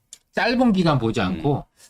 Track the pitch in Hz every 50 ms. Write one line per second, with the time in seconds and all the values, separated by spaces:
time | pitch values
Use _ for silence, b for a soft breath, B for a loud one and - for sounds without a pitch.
0 | _ _ - - _ _ _ - 185 226 254 240 262 240 196 185 175 165 147 135
1 | 113 113 104 - - 190 92 80 - 143 139 - - - _ _ -